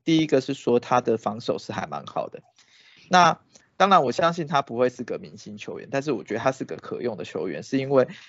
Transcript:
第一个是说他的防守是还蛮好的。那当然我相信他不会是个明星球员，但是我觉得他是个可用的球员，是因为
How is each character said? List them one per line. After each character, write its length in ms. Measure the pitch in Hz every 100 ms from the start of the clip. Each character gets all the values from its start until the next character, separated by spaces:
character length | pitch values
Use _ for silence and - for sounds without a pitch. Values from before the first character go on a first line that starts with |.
第 160 | - 160
一 80 | 151
个 140 | 135
是 140 | 135
说 260 | 139 117 120
他 200 | - 123
的 180 | 120 110
防 220 | 104 110
守 160 | - 80
是 160 | -
还 140 | 101 80
蛮 180 | 73
好 240 | - - -
的。 140 | - _ _ _ _ _ _ -
那 300 | 180 170 - _ _ _ -
当 120 | 196
然 140 | 180
我 80 | 127
相 220 | - 170
信 160 | 175 151
他 120 | 143
不 160 | - 120
会 120 | 127
是 160 | 127
个 160 | 110 80
明 160 | 76 -
星 200 | - 104
球 220 | - 87
员， 80 | -
但 140 | 135
是 80 | 147
我 140 | 104
觉 100 | -
得 60 | 110
他 100 | 131
是 140 | -
个 100 | -
可 260 | 87 - -
用 160 | 120 92
的 80 |
球 220 | - 87 90
员， 160 | 73
是 160 | - 135
因 120 | 135
为 180 | 135 123 -